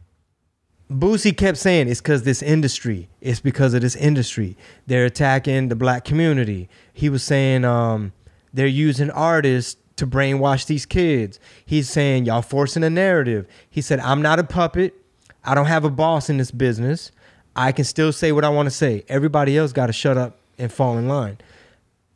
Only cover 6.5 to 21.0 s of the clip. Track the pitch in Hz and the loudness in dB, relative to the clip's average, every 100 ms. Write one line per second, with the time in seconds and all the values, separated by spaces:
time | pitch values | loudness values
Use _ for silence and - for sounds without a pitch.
6.5 | 98 90 _ _ - 147 135 - 143 135 | -4 -10 _ _ -4 -2 -2 0 2 2
7.5 | 131 123 120 117 110 101 - _ _ _ | 2 2 2 0 -2 -6 -10 _ _ _
8.5 | 131 139 135 156 131 143 143 160 165 139 | -2 0 2 0 0 -2 0 0 2 2
9.5 | 127 120 - _ - 131 127 139 135 139 | 0 -2 -10 _ -8 -4 0 0 2 2
10.5 | 131 - 151 - - 170 139 107 - - | 0 -2 -4 -2 0 2 0 -2 -8 -20
11.5 | - - 151 135 151 143 131 120 113 117 | -20 -4 -2 0 0 2 2 2 0 -2
12.5 | 135 143 170 160 170 196 175 123 107 95 | -2 -2 0 0 2 2 2 2 -2 -4
13.5 | - _ - - 135 120 143 151 165 170 | -14 _ -8 -2 -2 0 0 2 0 0
14.5 | 180 170 175 185 - _ _ _ _ 123 | -2 -2 0 -2 -4 _ _ _ _ -2
15.5 | 135 147 160 151 135 160 160 135 143 123 | 0 2 2 0 0 0 0 0 -2 -2
16.5 | 120 127 113 123 165 - _ _ _ _ | -2 -2 0 -2 -4 -8 _ _ _ _
17.5 | - 127 131 135 - 156 147 165 147 151 | -4 -2 0 -2 0 -2 0 0 2 2
18.5 | 147 143 127 147 104 - 135 151 147 139 | 2 0 0 -2 -2 -4 -2 0 0 2
19.5 | 147 151 127 123 113 143 127 123 - _ | 2 0 0 -2 0 0 0 -2 -8 _
20.5 | - 120 - 131 117 | -10 -8 -2 -2 0